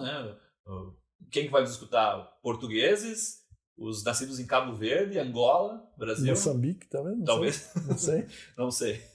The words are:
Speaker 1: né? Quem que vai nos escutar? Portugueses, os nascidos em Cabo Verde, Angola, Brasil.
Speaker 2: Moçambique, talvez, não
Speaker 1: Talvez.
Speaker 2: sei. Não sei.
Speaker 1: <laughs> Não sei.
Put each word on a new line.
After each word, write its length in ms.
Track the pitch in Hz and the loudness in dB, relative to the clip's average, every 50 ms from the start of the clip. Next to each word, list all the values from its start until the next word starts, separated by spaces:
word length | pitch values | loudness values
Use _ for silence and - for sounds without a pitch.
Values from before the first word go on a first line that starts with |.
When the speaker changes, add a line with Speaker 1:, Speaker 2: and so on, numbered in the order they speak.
| 131 | -6
Speaker 1:
né? 340 | 131 151 143 120 104 101 - _ _ _ _ _ 101 95 92 92 92 - - _ _ _ _ - - | -6 -6 -6 -8 -10 -12 -16 _ _ _ _ _ -12 -10 -10 -10 -12 -16 -20 _ _ _ _ -18 -4
Quem 140 | - 143 151 | -2 -2 0
que 60 | 143 | 4
vai 100 | 143 135 | 4 4
nos 100 | 127 120 | 4 4
escutar? 440 | 120 - 123 - 123 113 110 104 98 98 - - - _ | -2 -10 -6 0 2 4 4 4 2 -2 -6 -12 -18 _
Portugueses, 960 | - 123 113 - 127 110 110 113 131 175 208 202 226 226 220 226 - - - - _ _ - _ _ _ _ | -4 -4 -4 -4 -4 -2 0 4 4 4 4 4 0 -4 -4 -4 -6 -6 -8 -12 _ _ -20 _ _ _ _
os 260 | - 113 110 110 104 104 | -10 -8 -6 -6 -2 -2
nascidos 360 | 117 113 - 131 135 135 127 | -2 0 0 -4 -4 -6 -8
em 60 | 120 | -2
Cabo 260 | - - 131 131 123 110 | 0 0 0 2 0 -4
Verde, 420 | 104 107 113 143 185 202 196 196 160 | -4 -2 0 2 2 2 0 0 -2
Angola, 640 | 131 123 113 117 117 131 147 180 202 214 226 - - - _ | -2 -2 2 4 6 6 6 6 4 0 -4 -10 -14 -18 _
Brasil. 300 | 127 110 110 110 151 131 135 | -8 -6 -4 -2 0 2 2
Speaker 2:
Moçambique, 580 | 175 190 - 156 135 123 123 160 190 - - | 2 2 2 2 2 2 0 0 -2 -4 -6
talvez, 300 | - - 139 147 185 226 | -6 -6 -4 -4 -4 -4
não 80 | 240 165 | 0 2
Speaker 1:
Talvez. 300 | 123 113 160 170 143 151 | 2 2 4 2 0 0
Speaker 2:
sei. 260 | - - - - 175 160 | -2 -8 -8 -6 -6 -2
Não 100 | 139 131 | -2 -2
sei. 300 | - 175 151 156 202 - - - - | 0 2 2 2 0 0 -4 -10 -18
Speaker 1:
<laughs> 160 | - - - | -18 -14 -6
Não 140 | 123 127 127 | -4 -4 -2
sei. 320 | 123 - 123 107 107 - - - | -2 -2 -2 -2 -4 -4 -10 -16